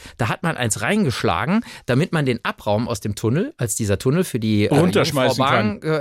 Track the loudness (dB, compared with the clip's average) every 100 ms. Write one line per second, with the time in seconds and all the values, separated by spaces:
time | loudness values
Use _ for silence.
0 | -12 -4 -4 -2 -4 -2 -2 -2 0 0
1 | 0 0 0 0 0 0 -2 -8 -2 0
2 | 2 0 0 -2 -4 -6 -2 -2 -2 -4
3 | -6 -4 0 0 -2 -4 -4 -2 -2 0
4 | 0 0 0 -2 0 2 4 4 4 2
5 | 2 2 2 2 2 2 0 -2 -4 -2